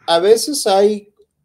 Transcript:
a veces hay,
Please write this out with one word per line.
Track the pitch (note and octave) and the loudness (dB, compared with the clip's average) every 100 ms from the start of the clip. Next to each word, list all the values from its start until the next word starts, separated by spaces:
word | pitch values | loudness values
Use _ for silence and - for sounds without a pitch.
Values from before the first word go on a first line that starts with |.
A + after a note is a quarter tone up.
| - | -2
a | E3+ | 0
veces | F#3+ A3+ D4+ C#4+ G#3+ | 2 0 0 -6 -2
hay, | F#3+ G3+ G#3 - _ _ _ | 2 2 -2 -10 _ _ _